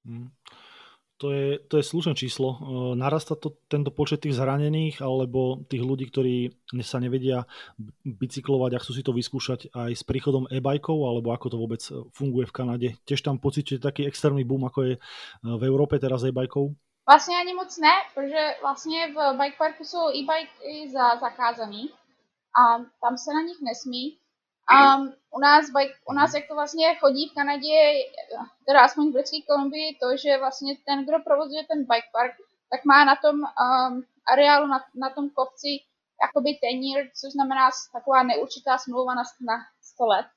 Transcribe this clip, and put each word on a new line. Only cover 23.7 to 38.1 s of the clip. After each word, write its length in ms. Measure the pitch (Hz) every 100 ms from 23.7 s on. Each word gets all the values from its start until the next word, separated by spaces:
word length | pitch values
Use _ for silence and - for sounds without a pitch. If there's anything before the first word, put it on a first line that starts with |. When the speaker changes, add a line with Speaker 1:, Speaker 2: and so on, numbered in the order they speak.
| 226 262 247 269 - _ _ _ _ -
Speaker 2:
A 280 | 262 277 277 269 - _ 269
u 20 |
nás 260 | 285 302 294
bike-, 340 | 269 277 - -
u 40 |
nás, 200 | 277 311
jak 140 | 294 294
to 80 | 302
vlastně 400 | 294 320 320 330
chodí 340 | 285 269 311
v 60 | -
Kanadě, 580 | 285 285 294 311 302 285 262 - - - 240 _ -
teda 120 | 277
aspoň 280 | 240 302 302
v 40 |
Britské 240 | 254 277 311 -
Kolumbii, 500 | 285 277 302 311 285
to, 160 | 247 269
že 200 | 285 269
vlastně 400 | 262 254 277 277 -
ten, 200 | 277 269
kdo 140 | 320
provozuje 440 | 311 285 302 302 302
ten 120 | 311
bike 300 | 254 233 -
park, 200 | 226 247 - - _ _
tak 140 | 254 285
má 200 | 277 277
na 100 | 285
tom, 200 | 302 294 294
ehm, 560 | - 247 254 254 247 254 _ -
areálu, 400 | 262 285 285 294
na, 120 | 262 - 254
na 140 | 262
tom 200 | 262 285
kopci 420 | 277 262 - 285 277 _ _ _ _
jakoby 280 | 220 294 277
tenure, 580 | 294 240 254 269 269 262 -
což 120 | 277
znamená 380 | 277 269 269 262
s-, 200 | 262 -
taková 320 | 240 269